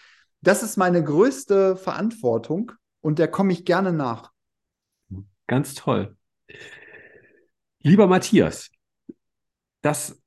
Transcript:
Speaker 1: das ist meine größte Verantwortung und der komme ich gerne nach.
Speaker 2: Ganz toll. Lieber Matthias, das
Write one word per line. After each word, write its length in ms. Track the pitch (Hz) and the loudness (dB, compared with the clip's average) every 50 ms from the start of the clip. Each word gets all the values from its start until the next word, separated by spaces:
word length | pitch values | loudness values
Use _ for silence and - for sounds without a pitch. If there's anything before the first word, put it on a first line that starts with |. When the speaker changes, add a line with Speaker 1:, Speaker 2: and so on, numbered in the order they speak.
| _ _ _ _ _ _ _ _ - | _ _ _ _ _ _ _ _ 0
Speaker 1:
das 200 | - - - 247 | 0 0 0 0
ist 140 | 220 - | -6 -2
meine 260 | 208 190 180 175 170 160 | 0 0 2 2 0 0
größte 720 | 143 147 160 214 269 269 - - - 202 196 190 190 185 | 0 2 2 2 2 0 -2 -2 0 2 2 2 2 0
Verantwortung 960 | 185 - - - - 185 226 226 - - 123 113 113 113 - 151 185 240 - - _ _ _ _ _ | -2 -6 -8 -6 -4 -4 -6 -6 -4 -2 -2 -2 -2 -2 -4 -6 -6 -6 -8 -12 _ _ _ _ _
und 180 | - 156 151 156 | -4 -2 0 0
der 100 | 165 156 | 0 0
komme 240 | - - 196 196 180 | 0 0 0 0 0
ich 120 | 175 - | -2 -2
gerne 280 | - 175 175 196 185 170 | -2 0 0 0 0 -2
nach. 400 | 156 139 123 117 113 - - _ _ _ _ _ _ _ _ _ _ _ _ _ _ _ - 95 92 98 _ _ _ _ | -2 -4 -4 -6 -8 -12 -18 _ _ _ _ _ _ _ _ _ _ _ _ _ _ _ -18 -16 -16 -16 _ _ _ _
Speaker 2:
Ganz 280 | - 120 131 147 - - | -4 -2 -2 -2 -4 -8
toll. 420 | - - - 123 101 98 104 - _ _ _ _ _ _ - - - - - - - - - - - - - - - _ _ _ _ _ _ _ _ _ _ _ _ | -10 -6 -4 -4 -4 -4 -8 -12 _ _ _ _ _ _ -20 -20 -20 -20 -20 -20 -20 -20 -20 -20 -20 -20 -20 -20 -20 _ _ _ _ _ _ _ _ _ _ _ _
Lieber 280 | - 143 170 208 208 175 | 2 4 6 6 6 6
Matthias, 640 | 185 190 - - - 170 101 78 - - - - _ _ _ _ _ _ _ - - _ _ _ _ _ _ _ _ _ _ _ _ _ | 4 2 2 2 4 4 4 2 0 -8 -14 -20 _ _ _ _ _ _ _ -20 -20 _ _ _ _ _ _ _ _ _ _ _ _ _
das 400 | - 147 147 - - - - _ _ | -4 -4 -2 -4 -6 -12 -14 _ _